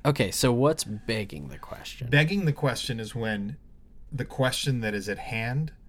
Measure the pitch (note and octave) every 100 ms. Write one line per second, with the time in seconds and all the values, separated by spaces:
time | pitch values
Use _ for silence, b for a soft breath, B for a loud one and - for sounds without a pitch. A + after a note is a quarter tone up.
0 | D3 C#3+ G2 - C3 A#2+ C#3 D#3+ G2+ G#2
1 | - A2 G2 D#2 C#2 C#2+ - - - -
2 | A#2+ C#3+ D#3+ G3+ D#3+ C#3+ C3 A2+ - A2+
3 | G#2+ A#2+ A2 G#2 G2+ D3 - - - -
4 | - C3 - - B2+ - C#3+ B2 A2 G#2
5 | G2+ G2 - A2+ A#2 C3 D#3 -